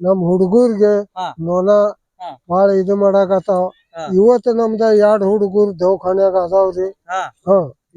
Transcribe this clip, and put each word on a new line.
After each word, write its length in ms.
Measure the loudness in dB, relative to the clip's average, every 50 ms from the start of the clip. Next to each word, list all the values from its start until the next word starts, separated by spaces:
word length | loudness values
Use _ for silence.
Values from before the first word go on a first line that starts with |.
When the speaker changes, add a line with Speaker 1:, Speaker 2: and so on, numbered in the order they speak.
Speaker 1:
ನಮ್ 180 | -2 -2 0 0
ಹುಡುಗರ್ಗೆ 840 | 0 0 0 0 2 2 2 2 2 2 2 0 2 2 2 0
Speaker 2:
ಹಾ. 280 | -2 -6 _ -12 -10 -10
Speaker 1:
ನೊಣ 400 | -10 -8 -6 -4 -2 0 2 2 2 2 2 0 -4 _ _ _ _ -18 -18
Speaker 2:
ಹಾ. 180 | -18 -18 -16 _ -4
Speaker 1:
ಬಾಳ 200 | 0 2 2 2
ಇದು 260 | 2 0 0 0 0
ಮಾಡಾಕತ್ತಾವ. 720 | 0 2 2 2 2 0 0 -2 -2 -2 -2 -2 -2 -2 -4
Speaker 2:
ಹಾ. 360 | -8 _ _ _ -16 -12 -8 -2 0
Speaker 1:
ಇವತ್ತು 380 | 2 4 4 2 2 0 -2
ನಮ್ದ 280 | -2 -2 -2 -2 -2 0
ಎರಡ್ 420 | 0 2 2 4 4 2 2 2
ಹುಡುಗರು 580 | 0 0 0 0 -2 -2 0 0 0 0 -2 -2
ದವಾಖಾನ್ಯಾಗ 520 | -2 0 0 -2 -2 -4 -2 0 0 0
ಅದಾವ್ರಿ. 580 | 0 -2 -2 0 0 0 0 0 -2 -4 -6 -8
Speaker 2:
ಹಾ. 300 | -8 _ _ -10 -8 -8
Speaker 1:
ಹಾ, 500 | -8 -10 -12 _ _ 0 0 0 0 -2 -10 _ _ _ -4